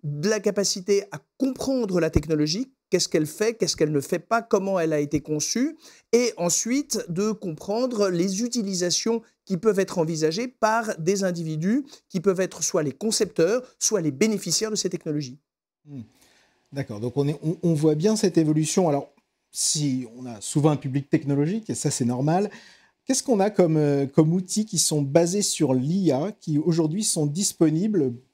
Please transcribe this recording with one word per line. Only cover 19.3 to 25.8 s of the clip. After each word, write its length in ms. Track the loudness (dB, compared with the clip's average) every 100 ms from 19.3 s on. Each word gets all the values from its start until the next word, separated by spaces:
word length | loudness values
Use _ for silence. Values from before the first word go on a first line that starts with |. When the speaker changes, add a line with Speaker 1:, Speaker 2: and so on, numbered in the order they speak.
| _ _
Speaker 2:
si 540 | -4 -2 0 0 -2 -6 -12
on 100 | -14
a 120 | -12
souvent 300 | -4 2 2
un 80 | 2
public 320 | -2 -4 0
technologique, 600 | -2 0 0 0 -2 -4
et 40 | -4
ça 140 | -2
c'est 160 | 0 0
normal, 460 | 0 2 2 0 -6 -20 -20 _ _ -4
qu'est-ce 180 | -4
qu'on 160 | 0 2
a 100 | 2
comme, 280 | 4 4 4
euh, 280 | 4 2 2
comme 280 | 4 4
outils 320 | 2 0 -4 -2
qui 120 | -2
sont 240 | 0 0
basés 420 | 4 4 4 2
sur 300 | -2 0 2
l'I 380 | 2